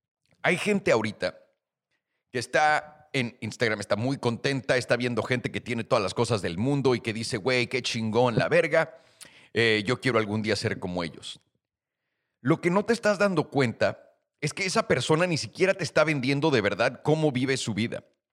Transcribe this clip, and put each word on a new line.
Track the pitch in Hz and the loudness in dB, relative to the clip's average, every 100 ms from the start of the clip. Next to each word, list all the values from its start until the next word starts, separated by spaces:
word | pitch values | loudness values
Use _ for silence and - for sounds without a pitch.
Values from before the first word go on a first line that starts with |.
| _ _ _ _ | _ _ _ _
hay | 147 175 | -2 0
gente | 196 202 185 | 0 0 2
ahorita | 123 110 - 90 - _ _ _ _ _ _ _ _ _ | 2 0 -4 -6 -6 _ _ _ _ _ _ _ _ _
que | 127 | -8
está | - 165 151 151 - - _ | -2 2 2 2 -2 -20 _
en | 135 120 - | -4 -4 -6
Instagram, | 107 - 117 104 | -8 -2 -2 -2
está | 101 | -2
muy | 104 123 135 | -2 -2 0
contenta, | 120 117 143 139 - 127 | -2 0 -2 -2 0 -2
está | 117 123 | 0 0
viendo | 123 113 | 0 -2
gente | - 127 107 | 0 -2 -2
que | 101 | -6
tiene | 107 117 | -6 -6
todas | 110 123 | 0 0
las | 92 | 0
cosas | - 120 113 | 0 0 0
del | 90 85 | -2 -2
mundo | 123 143 135 | 0 2 2
y | 120 | 2
que | 113 | 0
dice, | 110 117 117 | -6 -6 -4
"Güey, | 90 127 120 | 0 0 0
qué | 127 | -2
chingón, | 120 120 110 110 123 120 | -4 -4 0 2 2 2
la | 82 | 2
verga". | 165 165 160 156 - _ - - - - | 2 2 2 0 -6 _ -20 -20 -20 -8
Eh, | - 117 107 104 | 0 2 2 0
yo | 123 | -2
quiero | 139 113 | 0 0
algún | 104 107 | 0 -2
día | 107 101 | -2 -2
ser | 110 92 | -2 -4
como | 95 90 | -6 -4
ellos. | 85 - - - _ _ _ _ _ _ _ _ _ _ | -6 -8 -18 -18 _ _ _ _ _ _ _ _ _ _
Lo | 123 160 | 0 0
que | 170 | 2
no | 185 | 0
te | 214 | 0
estás | 226 208 190 | 0 2 2
dando | 202 170 - | 2 2 0
cuenta | 139 123 101 104 - - _ _ - | 0 0 2 0 -2 -14 _ _ -8
es | 151 | -6
que | - 190 | -4 -2
esa | 233 220 | 0 0
persona | 160 - 156 180 | 0 2 2 2
ni | 147 | -2
siquiera | 110 - 185 | -4 0 0
te | 190 | 0
está | 160 - | 0 0
vendiendo | 156 147 123 143 156 | 2 0 0 0 2
de | 131 | 2
verdad | 98 98 120 120 | 2 2 -2 -2
cómo | - 156 156 | 0 2 2
vive | 127 131 135 | 0 -2 -2
su | - | -2
vida. | 101 - - - _ _ | -2 -4 -6 -14 _ _